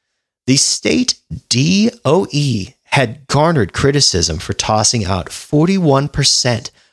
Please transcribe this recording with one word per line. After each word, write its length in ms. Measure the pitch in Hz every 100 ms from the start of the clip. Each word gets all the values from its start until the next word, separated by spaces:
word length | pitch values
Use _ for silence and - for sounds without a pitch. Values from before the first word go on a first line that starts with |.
| _ _ _ _ -
The 100 | 135
state 580 | - - 214 - 247 - - - -
D 420 | 117 147 190 220 -
O 220 | 127 165 196
E 400 | 143 147 113 92 -
had 420 | - 139 123 - -
garnered 440 | 139 156 165 98
criticism 680 | - 139 143 139 90 85 82
for 140 | -
tossing 520 | - - 107 107 120
out 260 | 92 95 -
forty-one 800 | - - 147 165 196 170 135 143
percent 640 | - 139 - 127 120 - _ _